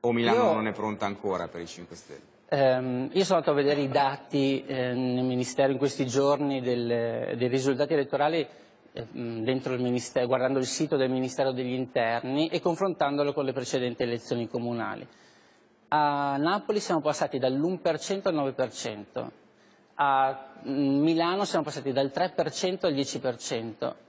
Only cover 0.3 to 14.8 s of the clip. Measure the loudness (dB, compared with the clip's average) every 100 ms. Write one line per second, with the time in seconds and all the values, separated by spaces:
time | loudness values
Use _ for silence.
0.3 | 4 4 4 0 -2 -4 -4 -4 -4 -2
1.3 | -2 -4 -8 -12 -12 -16 -18 -18 -20 -20
2.3 | _ _ 4 4 4 0 -2 -2 0 2
3.3 | 2 4 2 4 2 2 2 2 0 -4
4.3 | 0 2 0 -2 -4 -2 0 0 0 0
5.3 | 0 -2 2 2 4 0 0 0 2 4
6.3 | 4 2 -2 0 0 0 0 0 -2 -4
7.3 | -2 0 2 0 0 2 2 0 2 2
8.3 | 2 -2 -8 -20 _ -16 -14 -12 -8 -6
9.3 | -4 0 0 -2 -2 0 -2 -2 -2 0
10.3 | 2 2 0 0 -2 0 2 2 0 -2
11.3 | 0 0 0 -4 -4 -2 0 0 0 -2
12.3 | -2 0 0 0 0 -2 0 0 2 0
13.3 | 0 -2 -4 -2 -2 -2 -2 -4 -4 -4
14.3 | -4 -4 -4 -4 -4